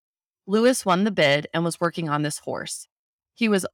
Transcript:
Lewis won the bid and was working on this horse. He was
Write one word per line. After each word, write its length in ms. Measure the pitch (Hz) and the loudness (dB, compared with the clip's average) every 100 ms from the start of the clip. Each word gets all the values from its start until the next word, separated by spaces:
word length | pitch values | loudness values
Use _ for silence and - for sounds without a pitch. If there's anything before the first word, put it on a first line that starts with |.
| _ _ _ _ - | _ _ _ _ -2
Lewis 380 | 214 240 262 196 | 2 4 2 2
won 180 | 180 | 2
the 80 | 214 | 2
bid 360 | 190 147 143 147 | 2 2 2 0
and 120 | 160 170 | -2 -2
was 160 | - | -2
working 260 | 170 175 160 | -4 -2 -2
on 140 | 147 | -2
this 160 | 147 - | -2 -6
horse. 500 | - - - - - _ _ _ _ | -8 -10 -10 -14 -16 _ _ _ _
He 160 | _ 226 | _ 0
was 160 | 196 - | 0 -2